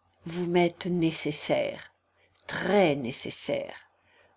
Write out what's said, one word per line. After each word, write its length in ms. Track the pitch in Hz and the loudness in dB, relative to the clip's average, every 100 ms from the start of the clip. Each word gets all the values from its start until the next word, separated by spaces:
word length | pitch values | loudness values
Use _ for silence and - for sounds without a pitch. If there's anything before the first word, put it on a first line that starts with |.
| _ _ 170 | _ _ -10
Vous 200 | 170 175 | -4 2
m'êtes 400 | 175 175 - 180 | 4 2 0 -2
nécessaire, 1080 | 175 160 - 151 151 - 131 107 113 - _ _ _ _ _ - | 2 2 0 -2 -2 0 0 0 -6 -14 _ _ _ _ _ -10
très 500 | - 175 202 175 143 | -4 2 4 6 4
nécessaire. 800 | 120 - - - - - - - - _ _ _ _ | -2 -6 -8 -6 -4 -4 -6 -12 -20 _ _ _ _